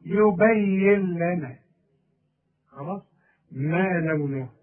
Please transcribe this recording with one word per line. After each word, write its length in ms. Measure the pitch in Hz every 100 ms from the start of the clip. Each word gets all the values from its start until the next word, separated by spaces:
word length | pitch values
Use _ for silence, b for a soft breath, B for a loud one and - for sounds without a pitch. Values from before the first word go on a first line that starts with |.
| -
يبين 1120 | 190 214 185 214 226 202 190 190 202 190 175
لنا. 380 | 170 180 139 123 _ _ _ _ _ _ _ _ _ _ _
خلاص؟ 340 | - 143 196 - _ _ _ _
ما 480 | 131 143 165 190 180
لونه؟ 500 | 160 156 143 139 127 -